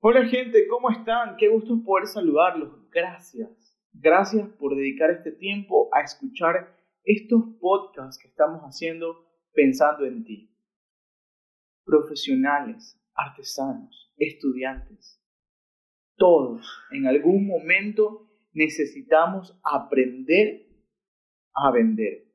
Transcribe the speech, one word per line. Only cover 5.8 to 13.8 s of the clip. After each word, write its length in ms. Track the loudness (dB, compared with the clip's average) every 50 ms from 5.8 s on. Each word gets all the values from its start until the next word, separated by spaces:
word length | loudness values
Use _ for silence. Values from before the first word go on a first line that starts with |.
| 2 4 0
a 80 | -2 -2
escuchar 760 | -2 -10 _ -14 -14 -8 -2 -2 0 0 0 -4 -6 _ _ _ _ _ _ _
estos 380 | -2 -2 -2 0 0 0 0 0 0 -8 _
podcasts 600 | -2 0 0 0 -2 -8 _ -18 -18 -18 -18 -20
que 80 | _ _
estamos 320 | _ _ -2 -2 -2 -8 -16
haciendo 640 | -20 -16 -10 -10 -10 -8 -8 -10 -10 -10 _ _ _ _ _ _ _ _
pensando 500 | 4 4 4 4 4 2 2 2 0 -4
en 180 | -6 -6 -10 -12
ti. 300 | -14 -14 -18 -18 _ _ _ _ _ _ _ _ _ _ _ _ _ _ _ _ _ _ _ _ _ _ _ _ _ _ _ _
Profesionales, 1120 | 2 2 2 2 2 -8 -10 -4 -2 0 0 0 0 0 -2 -2 -6 -12 -16 -18 -20 _ _ _ _ _
artesanos, 1000 | -8 -8 -8 -8 -18 -14 -14 -10 -8 -8 -8 -8 -10